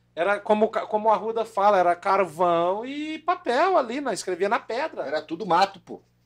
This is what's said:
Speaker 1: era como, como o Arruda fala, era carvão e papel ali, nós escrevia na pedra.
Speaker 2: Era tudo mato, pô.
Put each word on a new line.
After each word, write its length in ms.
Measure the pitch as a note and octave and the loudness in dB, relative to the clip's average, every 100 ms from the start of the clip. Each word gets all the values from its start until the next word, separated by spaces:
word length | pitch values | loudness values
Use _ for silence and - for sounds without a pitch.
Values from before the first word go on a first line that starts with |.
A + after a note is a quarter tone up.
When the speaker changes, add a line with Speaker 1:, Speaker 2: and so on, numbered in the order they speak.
| _ - | _ -4
Speaker 1:
era 240 | F3 G3+ | -2 -2
como, 300 | - G#3+ G#3+ | 0 2 2
como 400 | A3 - G#3+ G#3+ | 0 -4 -2 2
o 20 | |
Arruda 320 | G#3 G#3+ A3+ | 2 0 -4
fala, 360 | A3 - G3+ G3+ | -4 2 4 4
era 160 | F3 E3+ | 4 2
carvão 880 | G3+ F#3+ F#3 D3+ F3+ E3+ F3 G3+ B3 | 2 2 0 0 2 2 2 -2 -6
e 320 | C#4+ D4+ D#4 | -8 -8 -8
papel 580 | D#4 F4+ D#4+ A#3+ F4+ F4+ | -4 -4 0 2 4 2
ali, 220 | B3 B3 | 0 -4
nós 200 | C#4 F#3 | -4 -6
escrevia 280 | - F3+ G3 | -4 -2 0
na 120 | A#3+ | -2
pedra. 440 | - A3+ D#4 G#3+ | -4 -6 -6 -6
Speaker 2:
Era 180 | C#3 D3+ | -6 -6
tudo 200 | D3+ E3 G3+ | -6 -8 0
mato, 340 | E3 F#3+ - | 2 2 -2
pô. 240 | - F#2 _ _ | -16 -18 _ _